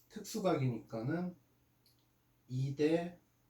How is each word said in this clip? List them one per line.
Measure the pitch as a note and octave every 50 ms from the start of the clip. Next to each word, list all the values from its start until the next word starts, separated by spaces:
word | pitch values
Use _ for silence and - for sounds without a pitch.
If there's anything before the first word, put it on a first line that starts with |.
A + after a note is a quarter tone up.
| _ _
특수각이니까는 | - A2 - - - A3 F#3 F#3 E3 C#3 C3 B2+ A#2 G#2 - - A2+ A2 A#2 C#3 D#3+ F3 F3+ F3+ - - _ _ _ _ _ _ _ _ _ _ _ _ _ _ _ _ _ _ _ _ _ -
이 | B2+ B2+ C3+ C#3 C3+
대 | - D3 D#3 E3 E3+ F3 F3+ - - _ _ _ _ _ _